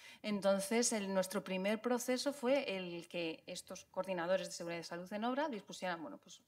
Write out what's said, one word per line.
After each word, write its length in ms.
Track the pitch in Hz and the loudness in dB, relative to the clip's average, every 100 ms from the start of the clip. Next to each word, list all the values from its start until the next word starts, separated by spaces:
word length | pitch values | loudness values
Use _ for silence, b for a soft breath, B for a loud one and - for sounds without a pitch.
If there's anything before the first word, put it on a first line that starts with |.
| B B | B B
Entonces, 720 | 214 202 196 196 - 233 233 | -2 2 4 4 4 4 4
el, 220 | 220 196 | 2 2
nuestro 280 | 190 185 202 | 2 2 -2
primer 400 | 185 185 196 214 | -2 0 2 2
proceso 520 | 240 240 247 254 285 | 2 0 2 0 0
fue 420 | 277 240 277 - 190 | 0 4 4 2 -2
el 320 | 180 170 170 | -2 -6 -6
que 380 | 175 165 - - | -2 -2 -4 -8
estos 380 | 180 - 185 - | -10 -10 -14 -8
coordinadores 640 | 185 185 180 170 185 180 | -4 -2 0 4 2 2
de 60 | |
seguridad 280 | - 170 170 | -6 -4 -4
y 20 | |
salud 280 | 160 170 185 | -4 -8 -6
en 100 | 208 | -2
obra 240 | 233 262 311 | 0 0 0
dispusieran, 540 | 208 - - 185 170 | -2 -8 -6 -4 -4
bueno, 160 | 143 - | -6 -12
pues, 240 | 180 - | -16 -20